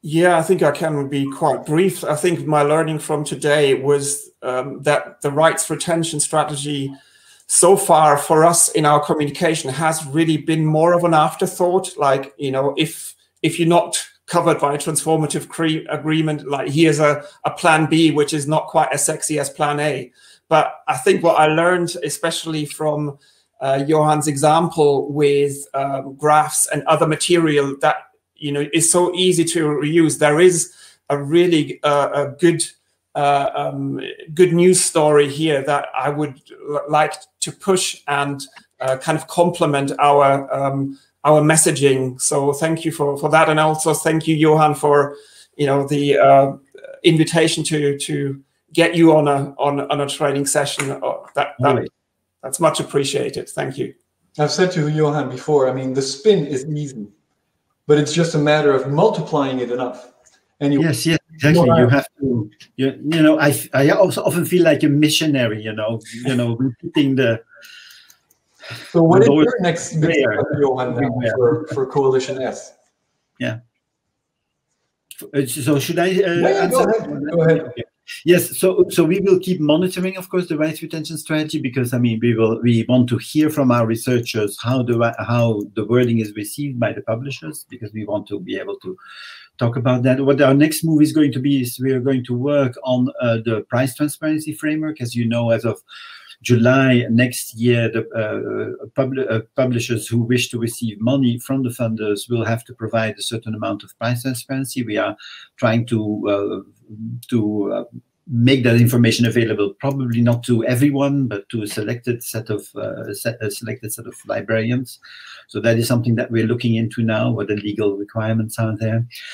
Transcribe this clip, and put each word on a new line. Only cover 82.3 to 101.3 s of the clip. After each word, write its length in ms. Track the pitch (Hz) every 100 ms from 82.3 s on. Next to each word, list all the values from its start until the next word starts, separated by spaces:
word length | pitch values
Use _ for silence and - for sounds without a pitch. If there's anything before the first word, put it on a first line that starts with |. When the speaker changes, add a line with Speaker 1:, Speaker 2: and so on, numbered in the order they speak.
Speaker 2:
will, 260 | 110 110 117
we 200 | 120 113 113
want 180 | 127 120
to 100 | 120
hear 320 | - 151 156
from 180 | 151 131
our 160 | 120
researchers 720 | 113 113 - 123 120 113 104 -
how 220 | 120 131
the, 340 | 123 117 117 -
how 420 | - 120 117 104 101
the 100 | -
wording 320 | 104 123 123 117
is 160 | 104
received 460 | 104 104 - 143 120
by 120 | 110
the 120 | 98
publishers, 640 | 101 117 139 131 156 - -
because 240 | - 107
we 120 | 107
want 220 | 101 104 101
to 100 | 101
be 180 | 95 98
able 200 | 95 101
to 180 | 92 92 - - - - - -
talk 160 | 120
about 260 | 131 127 127
that. 220 | 127 127
What 160 | 135 139
our 140 | 135
next 280 | 139 156 151
move 200 | 165 151
is 100 | 147
going 180 | 156 143
to 60 | 123
be 220 | 143 139
is 180 | 120 -
we 120 | 131
are 80 | 131
going 240 | 127 135
to 80 | 123
work 400 | 120 139 147 131 -
on, 260 | 131 127 127 -
uh, 160 | 123 113
the 180 | 113 107 -
price 240 | 120 135
transparency 600 | - 147 - 156 156 156
framework. 480 | 151 156 156 156 151
As 120 | 120
you 140 | 120 113
know, 240 | 120 117
as 120 | 113
of 160 | 113 104 _ - - - - -
July 640 | - 120 120 131 135 120 117
next 420 | 117 127 - -
year, 360 | 110 120 117 113
the, 160 | 113 -
uh, 800 | 117 107 107 107 104 - - -
pub-, 240 | - 131 135 120
uh, 120 | 110 -
publishers 520 | - 127 120 120 113 -
who 140 | 117
wish 280 | 117 123 -
to 80 | 127
receive 420 | 113 - 113 101
money 380 | 113 139 127